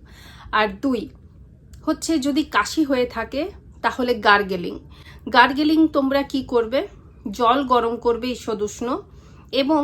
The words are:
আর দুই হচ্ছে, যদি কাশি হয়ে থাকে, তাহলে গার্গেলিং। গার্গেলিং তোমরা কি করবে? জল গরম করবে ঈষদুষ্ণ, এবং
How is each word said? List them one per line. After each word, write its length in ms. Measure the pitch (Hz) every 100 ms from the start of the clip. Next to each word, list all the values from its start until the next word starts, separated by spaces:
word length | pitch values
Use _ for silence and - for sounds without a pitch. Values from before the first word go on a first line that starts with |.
| - - - - -
আর 160 | 214 214 196
দুই 180 | 277 233 - - - - - - - - 302
হচ্ছে, 280 | 302 - 320
যদি 240 | 277 285
কাশি 380 | 285 - - 320
হয়ে 220 | 277 254 247
থাকে, 360 | 226 226 269 381 - - -
তাহলে 300 | 240 - 247
গার্গেলিং। 640 | 220 208 202 190 185 170 - - - - - -
গার্গেলিং 460 | 247 262 277 302 320 311
তোমরা 340 | 285 269 277
কি 180 | 269 269
করবে? 360 | - 240 220 277 403 - - - 214
জল 280 | 196 233 269
গরম 300 | 254 240 233 240
করবে 300 | 240 226 254
ঈষদুষ্ণ, 600 | 233 233 202 208 - 247 370 - - - - -
এবং 300 | 254 269 311